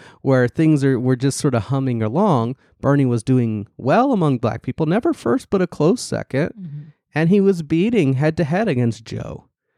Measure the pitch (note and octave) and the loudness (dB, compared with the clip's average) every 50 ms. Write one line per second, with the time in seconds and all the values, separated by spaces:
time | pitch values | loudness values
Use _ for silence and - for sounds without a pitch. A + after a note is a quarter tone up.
0 | - - - _ - C3+ C3 B2+ B2 A#2+ - - D#3 D#3 D#3 C#3 C#3 C3+ C3 A2 | -20 -20 -16 _ -2 0 2 2 2 0 0 2 2 4 4 4 2 2 0 2
1 | B2+ B2+ C3 A#2+ C3+ C#3 - - - C#3+ B2 A2 G2 - C#3 C3+ C3+ C3 A#2+ A2+ | 0 0 0 0 0 -2 -2 0 -2 0 0 0 -2 -2 -2 -2 -2 -2 -2 -2
2 | A2 G#2+ A#2+ F3 A3 G3+ D3+ A#2 A2+ A#2+ C3 _ _ _ _ - A2+ C3 C#3+ C#3+ | -2 -2 0 0 2 2 2 2 0 -2 -4 _ _ _ _ -4 0 2 2 2
3 | C3+ B2 A#2+ A2+ - C3+ B2+ B2+ A#2 A2+ G#2+ G#2 G2+ - _ - - C3 E3+ A3+ | 2 2 0 0 0 0 2 2 2 0 -2 -6 -8 -10 _ -6 -2 0 2 2
4 | C4 C#4+ B3 F#3 D#3+ C#3+ C3 A#2 - A2 - - - B2+ - - D#3+ D3+ F3+ A#3 | 2 2 2 2 2 0 0 0 -2 -4 -4 -4 -8 -8 -4 -4 -2 0 0 0
5 | - F4 C#4+ - - A#3 B3 B3+ - - G3+ F#3 F3+ - - - D3 F3 B3 - | 0 -2 -2 -2 0 0 0 -2 -2 -2 0 0 0 -2 -2 0 2 2 2 0
6 | - - - - - - - C3+ E3+ - - G#3+ F3+ D3 D3 D3 D3 D#3 - _ | -2 -6 -6 -8 -6 -4 -4 -4 -4 -4 -6 -12 -14 -12 -12 -14 -16 -16 -20 _
7 | _ _ - D3+ E3 E3 G#3 G3+ G3 G3 F#3+ E3+ D3+ D3 E3 E3 G3 A#3+ A#3+ G3+ | _ _ -2 0 2 4 4 4 4 2 2 0 -2 -2 0 0 0 2 2 2
8 | D3 C3+ C3 B2+ D3+ D#3 D#3 F3 E3 C3 E3+ G3 A3+ F#3+ C3+ B2 A#2+ A#2 A2+ - | 2 2 2 2 0 0 0 0 -2 -2 0 -2 0 0 0 0 0 0 -2 -4
9 | - - - A2 - - - - - _ _ _ _ _ _ | -10 -12 -12 -10 -10 -10 -12 -14 -16 _ _ _ _ _ _